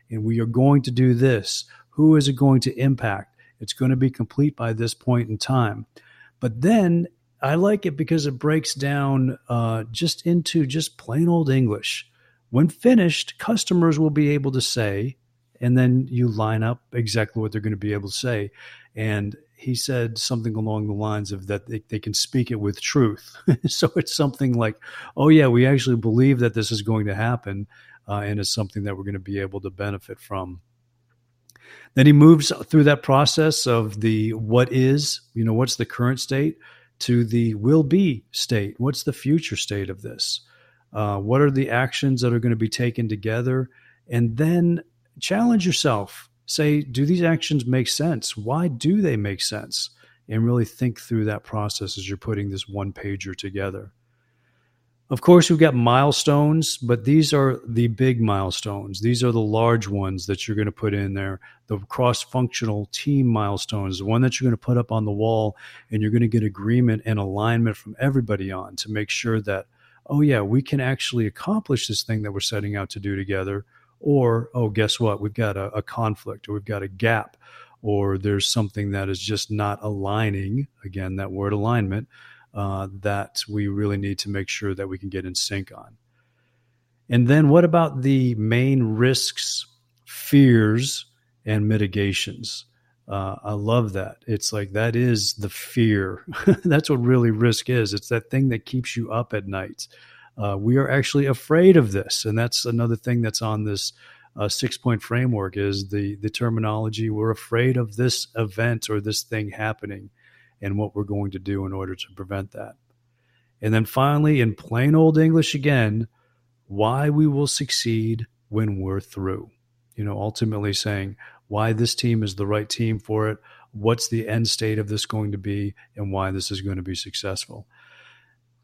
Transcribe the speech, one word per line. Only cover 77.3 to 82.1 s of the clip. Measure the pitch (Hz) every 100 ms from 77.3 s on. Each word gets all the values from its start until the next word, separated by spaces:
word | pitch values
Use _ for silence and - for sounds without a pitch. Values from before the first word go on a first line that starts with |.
| _ _ - - _
or | 110 101 98 95
there's | 104 101 -
something | - 104 104 101
that | 98 98
is | 92
just | 95 104 -
not | 104 104 101
aligning," | 107 101 98 104 110 98 98 117 143 _
again, | 101 95 92 92
that | 98
word | 95 101
alignment, | 104 104 120 98 98 127